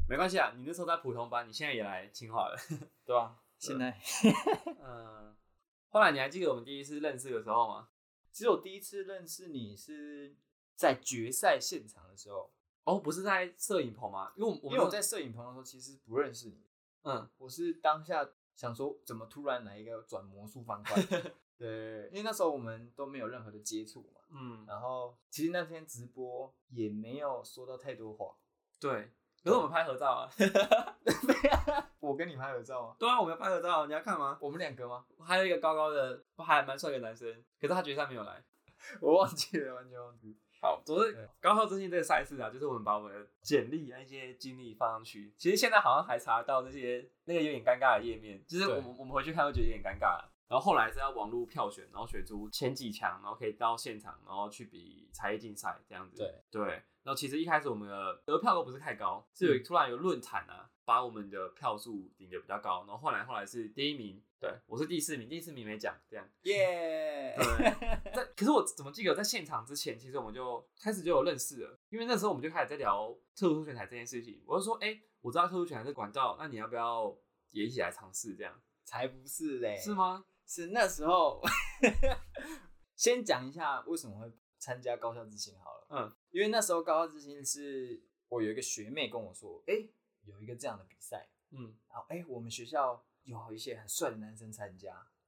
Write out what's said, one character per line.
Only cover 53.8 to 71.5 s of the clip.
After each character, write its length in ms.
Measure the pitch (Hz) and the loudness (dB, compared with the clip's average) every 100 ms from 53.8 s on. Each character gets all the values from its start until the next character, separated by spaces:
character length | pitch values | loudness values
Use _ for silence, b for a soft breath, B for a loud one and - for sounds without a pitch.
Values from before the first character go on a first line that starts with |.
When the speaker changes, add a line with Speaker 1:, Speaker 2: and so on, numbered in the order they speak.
| 131 107 | -4 -10
Speaker 1:
场， 220 | 98 - 98 | -14 -18 -12
然 100 | 98 | -6
后 140 | 104 | -6
去 160 | - 110 | -8 -16
比 440 | 90 87 - - | -16 -20 -20 -20
才 200 | - 101 | -6 -4
艺 60 | 107 | -4
竞 160 | 110 104 | -6 -8
赛 240 | 98 - - | -8 -8 -12
这 80 | 92 | -16
样 140 | 92 | -14
子。 80 | 92 | -8
Speaker 2:
对。 260 | 95 - _ | -8 -8 _
Speaker 1:
对。 320 | 110 98 82 _ _ | -4 -2 -4 _ _
然 80 | 135 | -6
后 40 | 135 | -4
其 120 | 139 | -2
实 120 | 147 | -2
一 60 | 170 | 4
开 140 | 151 | 2
始 80 | 143 | 2
我 60 | |
们 140 | 107 101 | -4 -6
的 320 | 98 95 87 - | -6 -6 -6 0
得 120 | 160 | 4
票 160 | 220 | 6
都 100 | 180 | 4
不 80 | 123 | 2
是 60 | 135 | -6
太 180 | 147 107 | -8 -4
高， 320 | 95 101 _ | -2 -4 _
是 140 | - 175 | 2 4
有， 80 | 131 | 4
Speaker 2:
嗯。 80 | |
Speaker 1:
突 100 | - | 4
然 160 | 170 131 | 4 4
有 80 | 120 | 2
论 220 | 180 135 | 0 0
坛 240 | - 101 87 | -2 -8 -8
啊， 200 | 90 - _ - | -18 -20 _ 4
把 180 | 117 | 4
我 60 | 123 | 4
们 200 | 110 98 | -6 -10
的 200 | 98 92 | -8 -8
票 260 | - 131 104 | -4 -2 -2
数 340 | 117 101 90 _ | -6 -10 -10 _
顶 120 | 92 | -12
得 80 | 90 | -10
比 80 | - | -6
较 120 | 104 | -6
高。 260 | 101 90 101 | -2 -4 -4
然 40 | |
后 80 | 107 | -6
后 140 | 147 | -2
来， 120 | 104 | -2
后 100 | 117 | -2
来 120 | 113 101 | -6 -6
是 240 | 120 107 | -8 -8
第 200 | 131 147 | -2 -2
一 80 | 143 | -2
名， 240 | 104 98 _ - | -8 -14 _ -6
对， 140 | - - - | -6 -6 -8
我 100 | 117 | -6
是 80 | 156 | -2
第 140 | 170 | -2
四 160 | 160 139 | -2 -6
名， 100 | 113 | -8
第 120 | 160 | -10
四 140 | 165 | -10
名 120 | 135 107 | -10 -8
没 140 | 107 | -6
讲， 180 | 107 - _ | -6 -8 _
这 100 | 104 | -16
样。 120 | 95 _ | -16 _
Speaker 2:
耶！ 920 | 190 202 185 175 165 156 311 147 - - | 0 4 4 2 -2 -2 -4 -4 -6 0
Speaker 1:
对。 640 | - - 226 214 233 165 | 2 4 4 2 0 -2
Speaker 2:
<laughs> 80 | 190 | -2
Speaker 1:
但， 140 | 220 - - | -6 -6 0
可 100 | 214 | 4
是 60 | |
我 100 | 285 | 6
怎 220 | - - 139 | 4 -4 -12
么 60 | |
记 120 | 180 185 | -2 2
得 100 | 190 | 2
在 80 | |
现 200 | 208 214 | 2 -2
场 220 | 147 123 120 | -4 -6 -6
之 80 | 143 | -6
前， 220 | 143 110 | -6 -6
其 140 | 131 | -6
实 60 | 135 | -6
我 60 | 110 | -6
们 80 | |
就 300 | 123 127 120 - _ | -6 -6 -6 -10 _
开 140 | 214 | -4
始 80 | 196 | -2
就 100 | 165 | 4
有 120 | 147 | 6
认 160 | 165 139 | 6 0
识 220 | - | -4